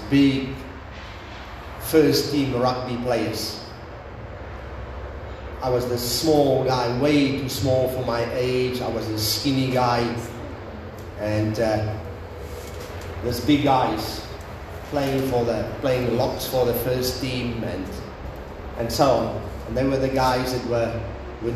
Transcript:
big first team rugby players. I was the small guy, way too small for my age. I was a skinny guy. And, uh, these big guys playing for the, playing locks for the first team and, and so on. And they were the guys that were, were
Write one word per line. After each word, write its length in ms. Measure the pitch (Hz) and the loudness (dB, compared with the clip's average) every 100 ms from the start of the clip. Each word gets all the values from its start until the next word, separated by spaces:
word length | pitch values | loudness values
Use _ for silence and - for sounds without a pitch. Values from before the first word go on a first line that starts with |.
| - | 2
big 400 | 139 139 135 135 - - - - - - - - - - - - - | 6 6 4 -2 -6 -10 -12 -14 -14 -14 -14 -14 -14 -12 -12 -12 -10
first 520 | - 160 143 - - | 4 6 8 6 2
team 240 | 147 127 120 | 2 2 2
rugby 400 | 127 120 117 120 | 2 2 -2 -2
players. 560 | 123 113 104 - - - - - - - - - - - - - - - - - - - - - - - | 0 0 0 -2 -6 -8 -12 -14 -14 -14 -14 -14 -12 -12 -12 -12 -10 -10 -10 -10 -10 -10 -10 -10 -10 -6
I 80 | 135 | 0
was 160 | 123 120 | 0 2
the 80 | 120 | -2
small 680 | - - 160 147 135 131 | 0 2 6 6 6 4
guy, 340 | 131 127 120 123 | 4 2 2 2
way 360 | 147 147 135 117 | 4 6 4 2
too 120 | 123 | -2
small 400 | - 135 131 127 | 0 2 4 2
for 120 | 127 120 | 0 0
my 180 | 117 117 | 0 0
age. 480 | 131 127 127 123 123 | 0 2 2 0 0
I 80 | 107 | -2
was 180 | 113 107 | -2 -2
a 100 | 107 | -2
skinny 520 | 107 - 143 131 127 | 0 0 2 2 2
guy. 460 | 123 120 120 120 - - - - - - - - - - - | 4 4 4 2 -2 -6 -10 -10 -12 -12 -12 -12 -12 -12 -6
And, 380 | 107 107 110 110 | 0 2 2 2
uh, 360 | 113 107 107 - - - - - - - - - - - - - | 2 2 0 -4 -8 -10 -12 -12 -12 -10 -10 -10 -10 -10 -10 -6
these 160 | 120 120 | -4 0
big 240 | 147 139 | 4 4
guys 600 | 139 131 120 110 - - - - - - - - - | 6 4 2 0 -4 -6 -10 -12 -12 -12 -12 -12 -4
playing 380 | 143 135 135 131 | -2 0 0 2
for 160 | 123 | 2
the, 240 | 117 110 101 - | 2 0 -2 -2
playing 360 | 135 127 120 113 | 0 2 2 2
locks 300 | 135 - - | 0 -2 -2
for 180 | 131 | 2
the 100 | 120 | 4
first 460 | 120 123 127 127 - | 2 0 0 0 -2
team 440 | 127 127 120 113 | -2 -2 -2 -4
and, 200 | 107 - - - - - - - - - - - | -4 -4 -6 -8 -10 -10 -10 -10 -12 -12 -10 -4
and 140 | 113 | -2
so 180 | - 139 | 4 6
on. 320 | 113 113 107 - - - | 6 2 -4 -6 -8 -4
And 100 | 117 | 0
they 60 | |
were 120 | 135 135 | 2 2
the 100 | 131 | 2
guys 460 | 131 127 127 127 | 4 4 2 0
that 120 | 127 113 | -2 0
were, 220 | 117 113 - - - - - | 0 0 -2 -6 -8 -10 -6
were 80 | 113 | -4